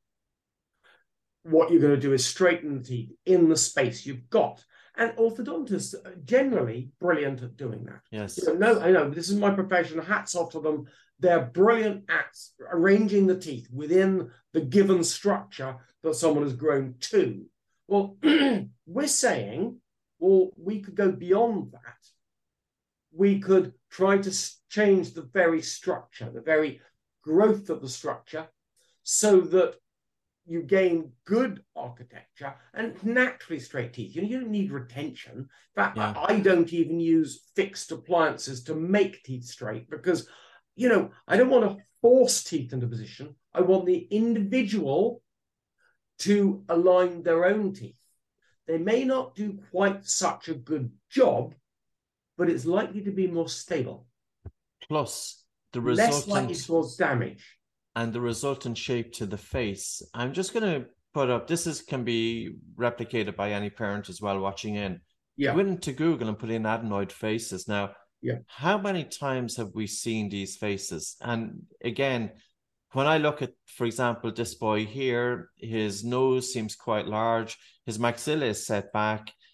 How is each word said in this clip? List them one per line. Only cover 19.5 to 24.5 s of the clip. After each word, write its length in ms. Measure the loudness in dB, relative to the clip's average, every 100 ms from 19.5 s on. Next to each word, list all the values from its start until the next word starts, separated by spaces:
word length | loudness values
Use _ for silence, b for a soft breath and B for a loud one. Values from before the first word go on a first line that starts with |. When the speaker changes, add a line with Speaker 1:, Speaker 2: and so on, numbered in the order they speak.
| -4 -6 -6 _ _ _ _
Speaker 1:
well, 320 | 4 6 4 -2
we 240 | -8 -8
could 140 | -6 0
go 160 | 0
beyond 600 | 0 0 2 2 0 -6
that. 240 | -14 -20 -20 _ _ _ _ _ _ _ _ _ _ _
We 280 | 2 2 2
could 340 | 4 4 4 -6 _
try 280 | 0 2 2
to 120 | 0
s-, 320 | -4 -8